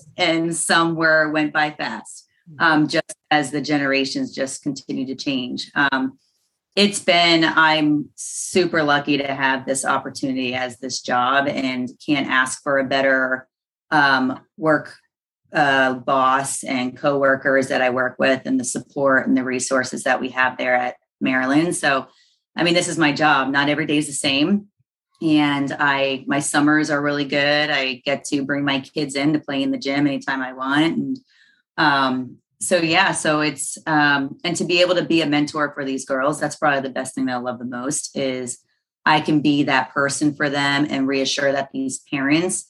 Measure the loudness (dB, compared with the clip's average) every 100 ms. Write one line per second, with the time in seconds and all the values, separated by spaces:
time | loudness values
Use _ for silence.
0 | -10 -4 0 0 0 -2 0 2 2 2
1 | 2 4 2 0 0 0 -2 -4 -8 -8
2 | -12 -20 -20 _ -20 -2 2 4 2 0
3 | -2 -10 _ 0 0 -4 -2 0 2 0
4 | 0 -4 -6 -4 -6 -6 -8 -8 -8 -8
5 | -6 -6 -4 -4 -4 -8 -6 -2 0 0
6 | -2 -6 _ _ _ _ _ 0 0 0
7 | 0 2 4 4 4 4 4 4 2 2
8 | -2 -10 -12 -10 -2 0 2 2 2 2
9 | 2 -2 -2 -2 0 0 -2 -4 -2 -2
10 | -4 -6 -4 -2 -4 -4 -6 -8 -10 -8
11 | -2 0 2 2 2 -2 -4 -4 -6 -8
12 | -2 -2 0 0 0 -4 -2 0 0 0
13 | 2 2 0 -4 -8 _ _ _ _ 2
14 | 4 4 0 -4 -12 -4 0 0 -2 -16
15 | _ _ _ _ _ 0 2 4 2 0
16 | 0 2 4 2 0 -6 -6 -4 -4 -2
17 | -2 2 2 2 2 2 2 0 0 0
18 | -2 0 0 0 0 -2 -2 -6 -8 -2
19 | 2 2 4 0 0 -4 0 -2 -2 -4
20 | -2 -2 -2 -2 -2 0 0 0 0 -6
21 | _ _ -2 0 2 2 2 0 0 0
22 | -2 _ _ _ _ -2 2 2 0 2
23 | 2 4 2 2 2 0 0 0 0 0
24 | -2 -4 -2 0 2 0 -2 _ _ _
25 | _ _ 2 4 4 0 -2 0 0 2
26 | 0 -2 -2 -2 0 2 4 4 2 0
27 | 0 -2 -2 0 2 2 2 0 -2 -4
28 | -4 -4 -2 -4 -2 -2 0 -2 -4 -6
29 | -4 0 0 0 -2 -2 -2 -2 -2 0
30 | 2 0 -4 -6 -6 -6 -2 2 2 0
31 | -4 -6 -10 _ _ _ _ -2 2 2
32 | 0 -2 -6 -14 _ _ -2 0 2 2
33 | 2 0 0 0 0 -4 -10 -10 -2 2
34 | 4 2 -2 -6 -6 -4 0 2 4 2
35 | 2 0 2 2 0 0 -4 -4 -6 -6
36 | -4 0 0 0 -4 0 0 0 -2 -6
37 | -6 -4 -4 -2 -4 -6 -8 -6 -6 -4
38 | -4 -4 -4 -4 -6 -10 _ _ _ _
39 | 2 2 2 2 4 2 2 0 -2 -2
40 | -2 0 -2 0 -2 0 0 0 0 0
41 | 0 0 -2 0 0 0 -4 -6 -6 -8
42 | -8 -4 0 2 0 -4